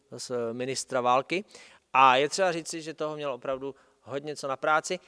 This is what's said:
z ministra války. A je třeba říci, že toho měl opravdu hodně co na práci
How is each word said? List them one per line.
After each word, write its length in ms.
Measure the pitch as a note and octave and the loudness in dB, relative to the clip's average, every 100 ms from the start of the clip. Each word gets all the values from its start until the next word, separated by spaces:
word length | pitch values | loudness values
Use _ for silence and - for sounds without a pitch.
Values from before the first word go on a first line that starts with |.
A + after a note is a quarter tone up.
| _ B2 | _ -14
z 140 | - B2 A#2 | -6 -4 -4
ministra 500 | A#2+ B2+ - - C3 | -4 -6 -6 -4 0
války. 420 | B2 B2 C3+ E3+ - - - - _ | 4 2 2 -4 -6 -14 -20 -20 _
A 220 | C3 C3+ B2+ | 6 8 6
je 140 | D3 | 2
třeba 220 | - F#3 | 0 0
říci, 300 | E3+ D#3 E3+ | -2 -6 -10
že 120 | D#3 | -12
toho 220 | D3 D#3 D3+ | -8 -8 -6
měl 180 | D3 | -8
opravdu 420 | B2 C#3 C3+ C#3 C3 _ _ | -8 -6 -6 -8 -12 _ _
hodně 340 | - C3+ D3+ C#3+ | -12 -10 -8 -8
co 120 | C#3+ | -6
na 100 | C3 | -2
práci 420 | D#3 D#3 - F#3 | 2 2 2 -6